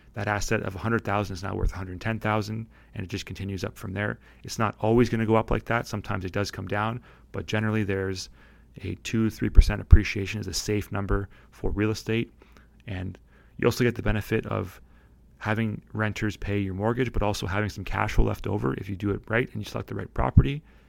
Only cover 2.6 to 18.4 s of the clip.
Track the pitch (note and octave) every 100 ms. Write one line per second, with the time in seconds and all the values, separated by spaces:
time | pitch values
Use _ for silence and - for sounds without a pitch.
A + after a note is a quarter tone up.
2.6 | A2 - - G#2+ F#2 F#2+ - F#2 G2 F#2+
3.6 | G2+ - G2 F#2+ G#2+ A2+ - - - -
4.6 | G#2 - G#2+ A#2 A#2 A2+ A2 A2 - A2+
5.6 | - A#2 - G#2 - G2 F#2 G2+ G2 -
6.6 | F#2+ G#2 A2 A#2+ - - - G2 E2+ G#2+
7.6 | A2 A2 G2+ G2 F#2+ F#2+ - - - -
8.6 | - - F#2 - - A2+ A2 - A2 -
9.6 | - G#2 - G#2+ G2+ G#2+ F#2+ G#2+ F#2+ F2+
10.6 | - G#2 - G#2 G2 G2 G2+ - - -
11.6 | G#2 G2 G#2+ G#2+ - A2+ A#2 - - -
12.6 | - - - F#2 F#2+ - - - - -
13.6 | A#2+ - A#2+ A#2 G#2 G#2+ - A2 - G#2
14.6 | F#2 - - - - - - - G#2+ G#2+
15.6 | A2 G#2+ - G#2+ G#2+ - G#2+ - G#2 G2+
16.6 | F#2+ F#2 G#2+ A#2+ A#2+ A2 G#2 G2+ G#2 G2+
17.6 | G#2 - F#2 G#2 G#2 - A2 G#2